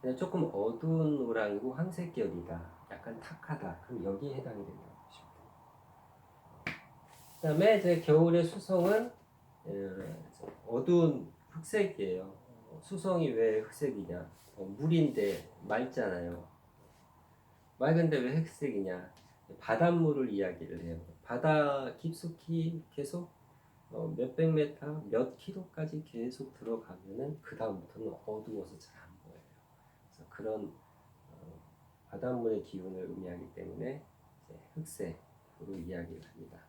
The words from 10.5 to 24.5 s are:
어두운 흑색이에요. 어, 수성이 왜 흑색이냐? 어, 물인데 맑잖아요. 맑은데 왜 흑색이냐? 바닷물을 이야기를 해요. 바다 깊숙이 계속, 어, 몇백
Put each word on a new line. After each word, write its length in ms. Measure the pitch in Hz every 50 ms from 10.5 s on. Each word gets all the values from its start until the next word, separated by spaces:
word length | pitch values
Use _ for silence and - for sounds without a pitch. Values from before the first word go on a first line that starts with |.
| - - -
어두운 680 | - 117 123 131 135 175 175 165 156 139 123 - - - - _ _
흑색이에요. 760 | - 160 - - - 214 202 - - - 101 92 90 92 92
어, 560 | 98 98 - - - - - - - - 160 -
수성이 480 | - 196 175 - 190 180 170 160 135
왜 300 | 117 113 113 110 107 107
흑색이냐? 680 | 107 - - - 151 131 107 101 92 82 87 87 85 - - - - - -
어, 80 | - 95 95 101 113
물인데 720 | 143 160 165 165 156 139 - - 101 101 95 82 - - - - -
맑잖아요. 880 | 101 107 117 127 127 - 127 117 101 92 87 87 87 87 85 - - - _ _ - _ - - - - - - _ _ - - _ _ _ _ _ _ _ _ _ _ _
맑은데 400 | 123 147 165 165 165 160 151 135
왜 180 | 123 127 139
흑색이냐? 800 | 160 160 - - - 147 135 110 101 95 92 90 90 92 - - - - - - - _ - - -
바닷물을 680 | - - 110 - 165 175 175 175 165 151 147 139 131 113
이야기를 520 | 104 98 98 90 90 - 82 - 85 85 85
해요. 180 | 85 82 82 - - - - -
바다 720 | - 120 123 - 156 156 151 147 143 139 139 135 120 113 -
깊숙이 840 | - 165 165 - - 165 165 - - - 165 165 160 165 165 160 160 -
계속, 400 | - - 143 - - 175 175 170 - _ - - _ - _ _ _ _ _ _
어, 220 | - - 165 165 -
몇백 360 | - 123 131 - - 165 160